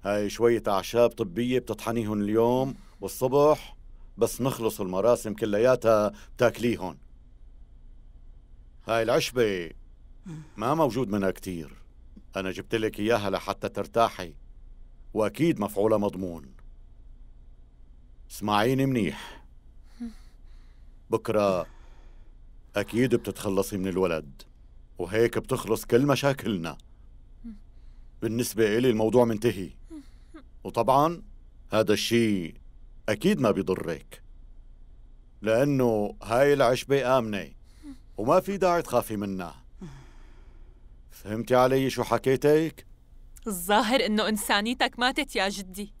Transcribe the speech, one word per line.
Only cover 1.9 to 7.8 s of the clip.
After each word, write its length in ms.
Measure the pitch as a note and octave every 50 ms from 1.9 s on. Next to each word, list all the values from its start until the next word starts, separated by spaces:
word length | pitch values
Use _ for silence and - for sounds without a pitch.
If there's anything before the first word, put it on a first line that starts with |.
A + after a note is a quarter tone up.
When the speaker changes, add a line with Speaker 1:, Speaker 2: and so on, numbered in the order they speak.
| A2+ A#2+ A2+ G#2+ G#2+ G#2 G2+
Speaker 1:
اليوم، 520 | G#2 G#2+ A2 A#2 A#2+ B2 B2+ C3 C3+ C3 - - - - -
والصبح 760 | G2 F#2+ - - B2+ B2+ B2 C#3+ C#3+ D3+ D3+ D3 - - - - - - - - - - -
بس 240 | - A#2 A2 - -
نخلص 400 | A#2+ C3+ B2 - A2+ A2 G#2 -
المراسم 540 | G#2 F#2 F2+ F#2 G2 A2+ B2 A#2 - A2 G2
كلياتها 800 | - A2+ G#2+ G2+ G#2 A2+ B2+ B2+ B2 - A2+ A2+ G#2+ G#2+ G2+ - - - - -
بتاكليهن. 640 | - B2 A2+ G#2+ - A2 A#2+ A2 E2 F2 F2+ D#2 - - - - - - - - - - - - - - - - -